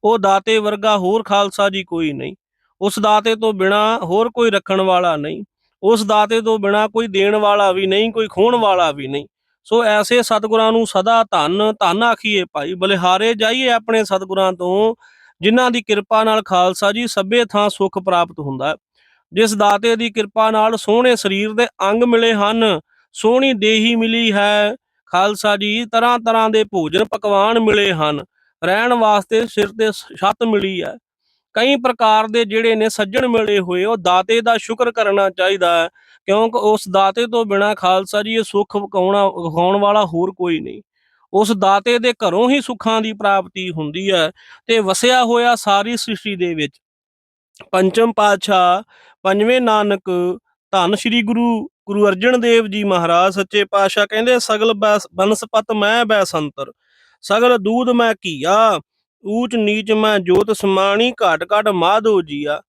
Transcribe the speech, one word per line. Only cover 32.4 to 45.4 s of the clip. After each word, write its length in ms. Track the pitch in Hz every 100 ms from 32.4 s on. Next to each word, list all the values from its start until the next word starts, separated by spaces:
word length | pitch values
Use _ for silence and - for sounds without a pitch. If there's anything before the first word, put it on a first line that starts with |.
| 220
ਜਿਹੜੇ 300 | 220 226 220
ਨੇ 140 | 220
ਸੱਜਣ 380 | - 202 220 254
ਮਿਲੇ 320 | 233 214 208
ਹੋਏ, 260 | 180 180 202
ਉਹ 120 | 226
ਦਾਤੇ 440 | 175 180 190 226
ਦਾ 160 | 226 233
ਸ਼ੁਕਰ 340 | - 226 240
ਕਰਨਾ 380 | 233 208 202 196
ਚਾਹੀਦਾ 540 | 185 185 196 175 170
ਹੈ, 60 | 170 _ _ _ -
ਕਿਉਂਕਿ 320 | 202 226 226
ਉਸ 240 | 208 214 -
ਦਾਤੇ 360 | 190 196 196 240
ਤੋਂ 180 | 233 220
ਬਿਨਾਂ 300 | 196 208 208
ਖਾਲਸਾ 480 | 185 185 196 208
ਜੀ 100 | 208
ਇਹ 100 | 226
ਸੁੱਖ 320 | 208 202 208 208
ਵਿਖਾਉਣਾ, 520 | 202 196 185 202 196
ਵਿਖਾਉਣ 500 | - 170 160 175 196
ਵਾਲਾ 280 | 202 208 196
ਹੋਰ 260 | 170 185
ਕੋਈ 280 | 185 175 160
ਨਹੀਂ। 220 | - 214 _ _ _ _ _
ਉਸ 180 | 196 208
ਦਾਤੇ 480 | 214 190 196 220 240
ਦੇ 120 | 240
ਘਰੋਂ 380 | 240 214 180 247
ਹੀ 120 | 277
ਸੁੱਖਾਂ 400 | 262 233 226 220
ਦੀ 120 | 220
ਪ੍ਰਾਪਤੀ 560 | 214 208 196 185 190 185
ਹੁੰਦੀ 420 | 160 151 165 196
ਹੈ 200 | 185 160 - - - -
ਤੇ 120 | 226
ਵਸਿਆ 440 | 190 185 240 254
ਹੋਇਆ 320 | 240 240